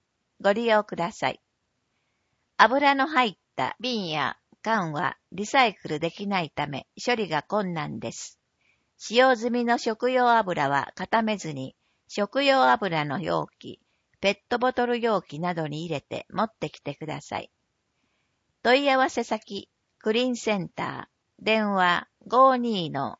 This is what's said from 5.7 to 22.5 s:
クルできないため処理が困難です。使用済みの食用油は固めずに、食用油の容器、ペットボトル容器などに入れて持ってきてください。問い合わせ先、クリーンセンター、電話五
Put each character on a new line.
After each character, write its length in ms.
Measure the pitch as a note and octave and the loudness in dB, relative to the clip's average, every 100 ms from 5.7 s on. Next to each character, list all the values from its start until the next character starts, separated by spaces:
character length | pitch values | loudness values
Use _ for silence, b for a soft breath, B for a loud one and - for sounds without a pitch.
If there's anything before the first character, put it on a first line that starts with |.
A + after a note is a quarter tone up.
ク 140 | F#3 - | 0 -6
ル 100 | D3+ | -4
で 140 | E3 | -4
き 160 | - G3+ | -6 -4
な 120 | G3 | -2
い 100 | D#3 | -4
た 180 | - D3 | -4 -6
め 180 | C#3 - - | -6 -12 -8
処 120 | - A#3+ | -4 -2
理 120 | G3+ | -2
が 140 | D#3 | -2
困 320 | - G#3 F#3+ | -2 -2 -2
難 240 | E3+ D3+ C#3+ | -4 -8 -8
で 140 | A#2 | -10
す。 260 | - - - _ _ _ _ _ _ | -10 -14 -18 _ _ _ _ _ _
使 200 | - A3+ | 0 4
用 180 | C4 | 6
済 160 | B3 A#3 | 4 0
み 140 | A#3+ | -2
の 140 | A#3 A#3+ | 0 0
食 340 | - A3 B3 | 0 -2 0
用 180 | B3+ B3 | 4 4
油 380 | A#3 G3 E3 C#3 | 4 2 0 0
は 240 | C#3 - | 0 -2
固 280 | - F#3 A3 | -8 -2 0
め 140 | A3 G#3 | 0 -2
ず 140 | E3 | -4
に、 220 | C#3+ C3 - _ _ _ | -6 -8 -12 _ _ _
食 380 | - G3+ C4+ | -4 -2 0
用 260 | C#4 C4 B3+ | 2 4 4
油 340 | B3 G3 D#3+ | 4 0 -2
の 160 | D3 G3+ | -2 -4
容 280 | E3+ E3 D3+ _ | -2 -2 -4 _
器、 220 | - - _ _ _ _ | -18 -18 _ _ _ _
ペ 100 | F#3+ | -2
ッ 60 | G3+ _ | -2 _
ト 120 | A#3+ | -2
ボ 120 | B3+ | 0
ト 140 | B3+ A#3+ | 0 -2
ル 140 | A#3+ | 0
容 200 | A3+ G3+ | 0 -2
器 200 | - D3 | -2 -6
な 140 | F3 | -4
ど 120 | E3+ D#3 | -4 -4
に 180 | D3+ | -6
入 100 | E3 | -6
れ 60 | E3+ | -8
て 260 | - - - | -6 -12 -8
持 140 | F3+ | -6
っ 40 | G#3+ | -6
て 160 | - D#3 | -6 -10
き 80 | - | -10
て 160 | - | -12
く 120 | C#3+ D#3 | -12 -10
だ 140 | C#3+ | -12
さ 200 | - - | -8 -10
い。 100 | - _ _ _ _ _ _ _ _ _ _ _ | -10 _ _ _ _ _ _ _ _ _ _ _
問 220 | A3 C4 | 2 4
い 40 | C#4+ | 4
合 100 | C4 | 2
わ 120 | C4 | 2
せ 140 | - | -2
先、 440 | A#3+ A3 - G3 - _ _ _ | -4 -6 -8 -14 -14 _ _ _
ク 140 | A3 | -2
リ 100 | A3 | 0
ー 80 | B3+ | 0
ン 60 | A#3+ | -2
セ 200 | - G#3 | -2 -2
ン 120 | D#3+ | -4
タ 400 | - E3 C3+ D3 _ _ _ | -8 -8 -8 -14 _ _ _
ー、 40 | |
電 280 | - A3 G#3+ | 0 0 2
話 340 | G3 F3+ E3+ - _ - | 2 2 2 -2 _ -2
五 260 | A#3 C4 | 4 6